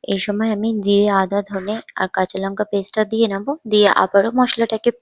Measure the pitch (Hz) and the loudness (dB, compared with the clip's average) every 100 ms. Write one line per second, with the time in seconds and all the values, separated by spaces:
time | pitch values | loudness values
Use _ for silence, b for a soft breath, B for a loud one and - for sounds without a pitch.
0 | - 196 196 202 220 208 220 220 196 202 | -4 -4 -4 -2 -2 -2 -2 -2 2 2
1 | 208 196 190 196 202 202 185 220 - - | 4 2 0 -2 -4 -8 -6 -8 -8 -6
2 | 185 - 185 190 190 196 208 202 190 - | -4 -2 -2 -2 -6 -4 -2 -2 -2 -2
3 | 214 220 226 196 214 302 220 208 208 - | -2 0 0 0 -6 -8 0 4 4 4
4 | 190 202 220 240 247 - 226 220 240 - | 4 4 2 0 0 0 -2 0 -2 -2